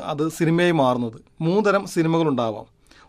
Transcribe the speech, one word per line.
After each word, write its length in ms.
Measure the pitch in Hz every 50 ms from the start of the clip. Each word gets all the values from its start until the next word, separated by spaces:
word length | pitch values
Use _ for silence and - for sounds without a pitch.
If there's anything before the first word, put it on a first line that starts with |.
| 180
അത് 200 | 175 156 143 156 160
സിനിമയായി 440 | - - 170 160 165 170 175 175 170
മാറുന്നത്. 460 | 151 135 127 127 120 120 113 110 - - _ _ -
മൂന്ന് 220 | 160 165 185 208 214
തരം 180 | 202 196 196 196
സിനിമകളുണ്ടാവാം. 800 | 180 - 180 160 160 165 165 165 156 135 120 117 113 104 107 120 - _ _ _ _ _ - -